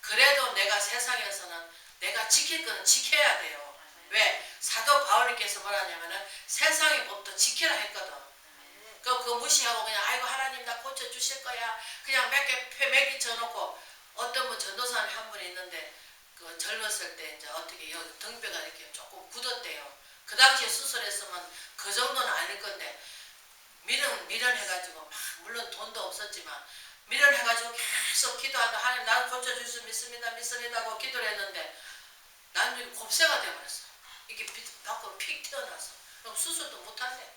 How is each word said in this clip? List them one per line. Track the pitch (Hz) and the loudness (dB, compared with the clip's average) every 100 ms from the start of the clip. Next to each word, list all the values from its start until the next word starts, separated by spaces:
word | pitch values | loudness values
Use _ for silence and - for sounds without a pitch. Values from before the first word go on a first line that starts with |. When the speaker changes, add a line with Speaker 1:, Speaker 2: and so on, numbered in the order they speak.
Speaker 1:
그래도 | - - 269 190 - | 0 8 8 8 4
내가 | 190 202 208 | 2 2 2
세상에서는 | 202 233 240 247 208 196 175 170 170 - - - | 0 0 0 0 -2 -6 -8 -10 -12 -18 -20 -6
내가 | 185 208 220 | -4 -2 4
지킬 | - - 320 | 4 4 0
거는 | 330 - | -2 0
지켜야 | - - - 302 277 - | 4 4 6 6 6 6
돼요. | - - - - | -2 -8 -12 -14
Speaker 2:
아멘. | - - - | -20 -20 -2
Speaker 1:
왜? | 208 196 - - - | 4 4 4 -6 -6
사도 | - - - 294 - | -2 0 6 6 8
바울님께서 | 202 - - 208 208 | 6 6 2 -2 -4
뭐라냐면은 | 202 202 185 - - - - - - | -2 0 0 -4 -6 -6 -8 -12 -6
세상의 | - 311 311 311 302 - | 4 4 6 6 4 0
법도 | - - - | -8 -8 2
지키라 | - - 320 | 2 4 2
했거든. | - - - - | 2 -2 -6 -8
Speaker 2:
아멘. | - - - - - - - - - | -10 -16 -20 -20 -20 -20 -20 -20 -10
Speaker 1:
그, | 247 240 | 0 0
그거 | 240 240 | 2 0
무시하고 | 233 247 254 240 | 4 4 4 0
그냥 | 220 214 202 | 0 0 0
"아이고 | 247 254 | 0 0
하나님 | 262 262 254 | 0 -2 -4
나 | 240 233 | -6 -6
고쳐주실 | 269 269 - - 262 - | -6 -6 -8 -2 -2 -2
거야." | 254 247 226 226 - - | -6 -4 -4 -6 -8 -12
그냥 | - 269 254 | 0 2 4
몇 | 269 277 | 4 2
개, | 247 - - 269 | 0 -2 -2 4
몇 | 269 277 | 4 4
개 | 269 | 0
쳐놓고 | 240 233 240 214 - - - - - | -2 -2 -4 -4 -6 -8 -16 -20 -18
어떤 | - 240 240 254 | -6 -2 0 0
분 | 233 | -2
전도사님 | - 208 247 226 208 - | -6 -2 -2 0 -2 -4
한 | - | -8
분이 | 208 180 | -8 -8
있는데 | 180 180 165 156 - - - - - | -8 -10 -10 -12 -16 -20 -20 -20 -20
그 | 170 165 | -16 -8
젊었을 | 165 165 160 - 180 165 | -6 -4 -2 -2 -4 -8
때 | 156 156 | -12 -12
이제 | 156 | -10
어떻게 | 156 165 165 160 | -10 -10 -12 -10
여기 | 165 - - | -10 -10 -12
등뼈가 | 214 233 214 - | -12 -8 -6 -6
이렇게 | - - - | -8 -12 -16
조금 | - - - - | -14 -14 -16 -14
굳었대요. | 240 247 240 175 156 - - - - - | -8 -6 -6 -6 -10 -12 -16 -20 -20 -12
그 | - | 10
당시에 | 262 269 226 | 10 10 2
수술했으면 | - - 240 - - - - - - - - | 0 0 -2 -2 -4 -6 -8 -10 -14 -16 -10
그 | 392 | -2
정도는 | 466 - 539 247 | 0 2 0 0
아닐 | - - - | 0 -2 -4
건데 | - - - - - - - - - - - - | -8 -8 -10 -12 -14 -16 -16 -20 -20 -20 -20 -18
미련, | - - 554 - - | -2 2 2 0 -4
미련해가지고 | 226 247 254 254 277 - 160 | 0 2 2 0 -2 -4 -12
막 | - - - - | -12 -8 -8 -10
물론 | - 233 233 | -8 -8 -8
돈도 | - 202 214 | -8 -10 -6
없었지만 | 185 190 208 185 - - - - - - - | -6 -6 -8 -8 -10 -12 -14 -18 -18 -20 -4
미련해가지고 | - 190 - 233 233 233 | 6 8 8 4 2 0
계속 | 233 - - - - 247 - | -2 -2 0 2 2 2 0
기도한다. | 269 262 233 - | -2 2 2 2
"하나님 | 247 247 226 | 0 0 4
나를 | 226 247 | 4 4
고쳐줄 | 247 247 240 240 | -2 -2 -4 -4
수 | 240 | -8
믿습니다. | 226 220 233 240 240 | -6 -6 -6 -8 -8
믿습니다." | 233 233 240 240 233 | -6 -6 -4 -4 -4
하고 | 226 220 | -4 -4
기도를 | - 247 220 | -4 -2 -2
했는데 | 208 202 180 - - - - - - - - - | -2 -4 -6 -10 -12 -16 -16 -18 -20 -20 -20 -6
나중에 | 180 180 - 247 | 0 0 0 -8
곱새가 | - 226 - 320 - | -10 -2 4 6 4
돼버렸어. | - - - - - - - - - | -2 -8 -10 -12 -12 -20 -20 -20 -14
이게 | - | -10
피-, | - - - - | -10 -10 -12 -12
밖으로 | - 855 - - | -8 -8 -8 -8
픽 | - - | -6 -6
튀어나왔어. | - 554 - - - - - - | -6 -6 -8 -8 -12 -12 -18 -16
그럼 | 226 226 | -10 -4
수술도 | - 330 196 - | -2 -2 -6 -10
못한대. | 214 - 247 247 - | -14 -8 -6 -6 -12